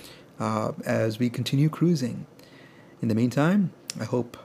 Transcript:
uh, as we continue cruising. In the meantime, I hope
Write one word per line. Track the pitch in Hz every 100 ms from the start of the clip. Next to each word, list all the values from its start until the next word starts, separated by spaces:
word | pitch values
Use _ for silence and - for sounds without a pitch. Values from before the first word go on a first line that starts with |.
| - - - -
uh, | 110 110 110 - -
as | 117 113 110
we | 123
continue | 120 120 139 151
cruising. | - 165 165 123 104 - - - - - - - -
In | -
the | 107
meantime, | 123 139 151 202 185 - - -
I | 117
hope | 123 117 -